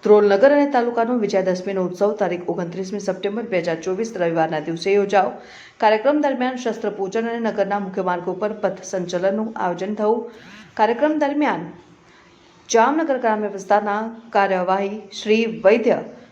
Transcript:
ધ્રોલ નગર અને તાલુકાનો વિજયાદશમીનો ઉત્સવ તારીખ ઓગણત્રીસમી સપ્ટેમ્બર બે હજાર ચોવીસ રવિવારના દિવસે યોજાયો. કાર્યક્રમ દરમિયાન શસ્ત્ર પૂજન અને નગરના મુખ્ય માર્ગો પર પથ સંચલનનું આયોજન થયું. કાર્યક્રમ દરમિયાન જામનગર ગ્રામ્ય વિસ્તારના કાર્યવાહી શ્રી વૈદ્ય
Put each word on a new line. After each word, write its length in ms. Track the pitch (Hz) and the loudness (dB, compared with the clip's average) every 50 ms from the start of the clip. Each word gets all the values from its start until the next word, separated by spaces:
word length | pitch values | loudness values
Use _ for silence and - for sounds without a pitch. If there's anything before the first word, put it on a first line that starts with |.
| - | 6
ધ્રોલ 220 | 208 208 214 208 202 | 8 6 8 8 6
નગર 220 | 196 196 247 277 294 | 6 6 6 6 6
અને 140 | 294 285 285 | 6 4 2
તાલુકાનો 480 | 285 247 233 240 233 233 233 226 254 247 | 2 0 0 0 0 0 0 0 0 0
વિજયાદશમીનો 680 | 208 196 - 190 185 185 180 180 180 196 196 190 185 | 0 0 0 0 0 0 -2 -2 -4 -4 -2 -2 -2
ઉત્સવ 280 | 175 180 - 202 208 214 | -2 -2 0 0 0 2
તારીખ 360 | 214 208 180 180 175 175 - | 0 -2 -2 -2 -4 -4 -6
ઓગણત્રીસમી 520 | 170 175 180 170 170 180 190 185 196 202 | -4 -4 -4 -6 -6 -8 -8 -8 -8 -6
સપ્ટેમ્બર 420 | 190 190 185 185 - 202 202 226 233 | -4 -4 -6 -4 -4 -6 -4 -4 -6
બે 160 | 220 190 180 | -2 -2 -2
હજાર 200 | 165 175 160 165 | -2 -2 -4 -4
ચોવીસ 320 | - 185 185 185 226 220 - | -4 -6 -4 -4 -4 -6 -4
રવિવારના 440 | 185 175 170 165 165 160 165 165 156 | -2 -2 0 0 0 0 0 -2 -4
દિવસે 300 | 151 170 165 165 165 196 196 | -4 -6 -8 -4 -2 2 2
યોજાયો. 400 | 202 202 190 202 202 185 226 - - - - - - - - _ _ | 2 2 2 2 2 2 2 -2 -10 -18 -20 -20 -20 -20 -20 _ _
કાર્યક્રમ 420 | - 214 214 214 214 269 294 302 | 2 2 2 4 2 2 2 2
દરમિયાન 360 | 294 285 262 240 247 254 254 | 2 0 0 0 -2 -4 -4
શસ્ત્ર 340 | 247 247 233 214 220 - 208 | -4 -4 -6 -6 -4 -6 -6
પૂજન 380 | 202 208 196 185 196 226 226 233 | -4 -4 -6 -4 -4 -4 -4 -4
અને 120 | 233 233 | -4 -4
નગરના 380 | 226 220 - 214 196 196 202 202 | -4 -4 -2 -2 -2 -2 -2 -4
મુખ્ય 240 | 202 185 185 202 185 | -4 -6 -6 -4 -2
માર્ગો 300 | 180 180 175 170 185 180 | -2 -2 -4 -4 -6 -6
પર 200 | - 214 208 214 | -4 -4 -6 -6
પથ 300 | 208 - 190 185 - - | -2 -4 -4 -4 -4 -12
સંચલનનું 720 | - - 190 180 170 185 175 175 190 202 214 220 226 220 | -8 -6 -6 -6 -4 -4 -2 0 0 0 0 -4 -6 -6
આયોજન 380 | - 214 180 175 175 190 196 214 | -4 -4 -4 -4 -4 -6 -6 -4
થયું. 360 | 208 214 208 226 240 226 - - - - - - - - - _ | -2 0 0 0 0 -2 -10 -14 -18 -20 -20 -20 -20 -20 -18 _
કાર્યક્રમ 440 | - 220 220 233 233 277 302 311 311 | 0 0 0 2 2 0 0 2 0
દરમિયાન 460 | 294 277 285 285 302 254 202 165 175 165 - - - - - _ _ _ _ - _ _ _ _ _ _ _ _ _ - | 0 0 0 0 0 0 0 -2 -6 -10 -14 -18 -20 -20 -20 _ _ _ _ -20 _ _ _ _ _ _ _ _ _ 0
જામનગર 500 | 214 226 226 262 285 311 330 311 269 254 | 4 4 4 4 2 0 0 0 -2 0
ગ્રામ્ય 300 | 240 226 214 214 214 202 | 2 0 0 0 -2 -4
વિસ્તારના 540 | 196 196 190 - 214 208 208 208 202 208 220 226 226 - - - | -6 -8 -2 2 2 2 2 0 -2 -2 -4 -6 -10 -14 -20 -2
કાર્યવાહી 680 | - 214 196 190 190 185 180 180 185 196 202 196 202 220 208 - - - - | 2 2 2 4 2 0 2 0 0 0 0 -4 -6 -8 -12 -14 -16 -10 0
શ્રી 200 | 214 214 226 233 220 180 - - | 2 2 2 2 0 -2 2 4
વૈદ્ય 340 | 185 214 247 214 254 180 - - - - - - - | 6 6 6 4 2 2 0 -2 -10 -16 -20 -20 -20